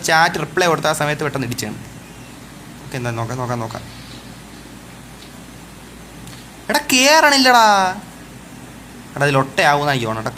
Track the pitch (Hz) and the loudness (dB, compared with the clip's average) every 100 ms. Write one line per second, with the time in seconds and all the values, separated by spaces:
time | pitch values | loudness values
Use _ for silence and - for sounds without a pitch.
0 | - 160 170 180 156 185 175 156 151 156 | 2 4 4 0 -4 0 2 2 0 0
1 | 147 147 151 139 120 113 107 104 - - | -2 -2 -4 -4 -4 -6 -8 -10 -14 -18
2 | - - - - - - - - - 135 | -20 -20 -20 -20 -20 -20 -20 -18 -12 -8
3 | 120 113 113 127 123 120 113 - - - | -6 -6 -6 -6 -4 -4 -6 -10 -12 -16
4 | - - - - - - - - - - | -18 -18 -18 -18 -18 -20 -18 -20 -20 -20
5 | - - - - - - - - - - | -20 -20 -20 -18 -18 -18 -20 -20 -20 -20
6 | - - - - - - - 294 - 262 | -20 -18 -18 -18 -18 -12 -2 -2 2 4
7 | 269 320 302 277 254 240 220 196 185 196 | 6 6 6 6 6 6 6 4 2 -4
8 | - - - - - - - - - - | -12 -18 -20 -20 -18 -18 -18 -18 -18 -18
9 | - 139 143 135 135 - 160 143 147 131 | -12 -2 2 2 2 2 4 4 2 0
10 | 110 110 120 | -2 -4 -6